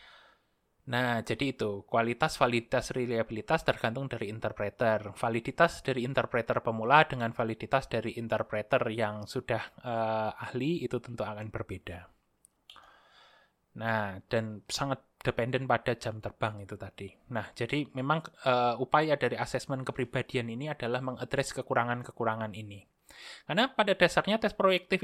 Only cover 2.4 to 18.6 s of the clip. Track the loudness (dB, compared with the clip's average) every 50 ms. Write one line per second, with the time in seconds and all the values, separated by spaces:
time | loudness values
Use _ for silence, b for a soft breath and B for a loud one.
2.4 | 4 4 4 2 0 0 0 0 0 0 -2 -2 -2 0 0 0 -2 -2 -4 -6
3.4 | 0 0 0 2 2 0 0 0 -2 -2 -2 -4 -4 -6 -6 -6 -6 -8 -6 -4
4.4 | -4 -4 -2 -2 -4 -4 -2 0 2 2 2 2 0 -6 -6 -2 -2 0 0 0
5.4 | -2 -2 2 4 4 4 4 -2 -4 -2 -2 -2 -2 0 0 0 0 2 0 0
6.4 | 0 0 0 0 0 0 0 0 4 8 8 8 8 6 2 -2 -2 -2 0 -2
7.4 | -2 -2 -2 -4 0 0 2 2 2 0 -2 -2 -2 -2 -4 -6 -4 -2 -2 -2
8.4 | -2 -2 -4 -4 0 2 2 2 2 0 0 0 -2 -2 -2 -6 -10 -6 -6 -6
9.4 | -2 -2 -2 -2 -2 -8 -14 -10 -6 -4 -2 0 0 0 0 0 0 -2 -4 -6
10.4 | -8 -6 -4 -2 0 0 0 -2 -2 -4 -4 -6 -6 -6 -6 -6 -6 -6 -6 -8
11.4 | -8 -8 -8 -8 -8 -8 -10 -10 -10 -10 -12 -12 -14 -18 _ _ _ _ _ _
12.4 | _ _ _ _ _ -20 B B B B B B B B B B B B B B
13.4 | B B B _ _ _ _ -4 -2 0 0 0 0 -2 -6 -10 -6 _ 0 0
14.4 | 0 -2 -6 -10 -10 -8 -4 -4 -2 -2 -2 -4 -6 _ _ _ -4 -2 -2 0
15.4 | 0 0 0 0 2 2 2 2 2 0 -2 -2 -4 -6 -6 -6 -8 -10 -6 _
16.4 | -4 -4 -4 -6 -10 -12 -12 -12 -12 -14 -12 -12 -14 -14 -14 _ _ -6 -6 -6
17.4 | -6 -6 -6 -6 -4 -2 -2 -2 -2 -4 -6 -4 0 0 0 0 -2 -6 -14 -2
18.4 | 0 2 4 4